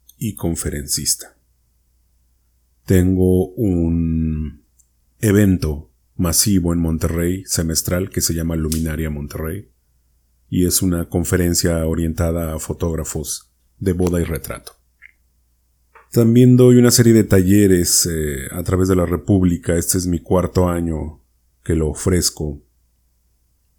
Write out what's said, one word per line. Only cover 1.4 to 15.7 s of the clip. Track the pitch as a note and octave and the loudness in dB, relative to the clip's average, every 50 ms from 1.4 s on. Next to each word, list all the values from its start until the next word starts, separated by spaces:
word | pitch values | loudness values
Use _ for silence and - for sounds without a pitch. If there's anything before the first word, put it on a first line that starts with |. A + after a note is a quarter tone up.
| _ _ _ _ _ _ _ _ _ _ _ _ _ _ _ _ _ _ _ _ _ _ _ _ _ _ _ _ _ | _ _ _ _ _ _ _ _ _ _ _ _ _ _ _ _ _ _ _ _ _ _ _ _ _ _ _ _ _
Tengo | - G2+ F#2 F2+ F#2 F#2 F#2 F#2 F#2 F#2 F#2 F2+ - | 2 2 4 4 4 2 2 4 4 4 2 2 -2
un | - A#2 A2+ G2 F2+ F2 E2+ E2 E2+ E2+ E2 E2 E2 D#2+ D#2+ D#2+ D#2 D#2 D#2 D2 D2 D2 _ _ _ _ _ _ _ _ _ _ _ _ | -2 -2 0 0 0 0 0 0 0 0 -2 -2 -2 -2 -2 -2 -4 -4 -6 -8 -10 -14 _ _ _ _ _ _ _ _ _ _ _ _
evento | - G#2+ G2 G#2 G#2 G2 F#2 F2 E2 D#2 D2+ D2 - _ _ _ _ _ _ | 0 2 4 4 4 4 2 2 0 -2 -4 -6 -10 _ _ _ _ _ _
masivo | - F2+ E2+ F2 - - G#2+ G2 F#2 E2 E2+ E2+ | -4 -2 -2 0 0 0 2 2 2 2 0 0
en | E2+ | 0
Monterrey, | E2+ E2 D#2+ D#2+ E2+ D#2+ E2 E2+ E2+ F2 F#2 F#2+ F#2 | 0 -2 -2 -2 -2 -4 -2 -2 -2 -2 -2 -4 -6
semestral, | - - - E2 D#2+ D#2+ - - - F2+ F2+ F#2+ F#2+ | -6 -4 -4 -2 -2 -4 -4 -4 -4 -4 -4 -4 -6
que | - F2+ | -6 -6
se | - - E2 | -4 -4 -4
llama | E2 D#2+ E2 D#2+ | -4 -4 -4 -4
Luminaria | D#2+ D#2 D2+ D#2 D#2+ D#2+ D#2+ D#2 D#2+ D#2+ D#2 | -4 -2 -2 -4 -4 -4 -4 -4 -6 -6 -6
Monterrey, | D2 D2 D2 D2 - - D#2+ E2 F2+ G2+ - _ _ _ _ _ _ _ _ _ _ _ _ _ _ _ _ - | -6 -8 -10 -10 -10 -10 -8 -8 -10 -10 -14 _ _ _ _ _ _ _ _ _ _ _ _ _ _ _ _ -6
y | - F#2 F2+ | -2 0 0
es | F2 - - | 0 0 0
una | G2 F#2 E2+ E2+ E2+ - | 0 -2 -2 -2 -4 -4
conferencia | - F2+ E2 - F#2 F2+ F2 F2 F2 - - F2 E2+ E2 D#2+ | -4 -4 -2 0 0 0 0 0 0 0 0 -2 -2 -2 -2
orientada | D#2+ D#2+ E2 E2+ E2 D#2 - E2+ E2 E2 E2+ E2 D#2+ D#2+ | -2 -2 -2 -2 -4 -2 -2 -2 -2 -2 -4 -4 -6 -8
a | D#2 | -8
fotógrafos | - - E2+ - F2 E2+ D#2+ D#2+ D#2+ - - E2 D2 - - - - _ _ _ _ _ _ - | -8 -10 -8 -6 -6 -6 -6 -6 -8 -8 -8 -8 -8 -8 -10 -12 -14 _ _ _ _ _ _ -6
de | G2+ G2 E2+ | -4 -2 -2
boda | F2+ F#2 F2 F2 F2 | 0 0 0 0 -2
y | E2 | -2
retrato. | E2 E2 C#2+ - - - - - - - _ _ _ _ _ - - _ _ _ _ _ _ _ _ _ _ _ _ | -4 -6 -8 -10 -12 -14 -14 -16 -20 -20 _ _ _ _ _ -20 -20 _ _ _ _ _ _ _ _ _ _ _ _